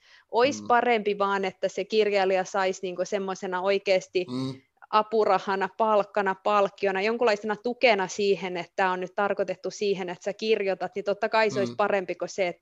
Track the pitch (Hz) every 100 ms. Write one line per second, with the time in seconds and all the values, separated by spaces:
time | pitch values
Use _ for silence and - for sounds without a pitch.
0 | _ - _ 220 254 214 208 240 240 226
1 | 202 202 196 196 190 - 190 - 185 220
2 | 208 202 190 190 185 202 190 185 185 175
3 | 180 208 190 185 196 180 190 196 202 185
4 | 180 185 180 127 131 135 _ _ - 214
5 | 214 226 208 190 202 196 190 - 220 214
6 | 196 - 196 190 208 208 196 - 196 190
7 | 208 233 240 208 214 208 247 240 254 202
8 | 185 - 202 190 185 180 175 - 190 185
9 | 180 - 202 202 185 180 190 - 202 185
10 | 180 175 - 190 220 214 196 185 185 -
11 | 190 196 220 220 220 208 117 120 202 202
12 | 180 175 175 - 180 170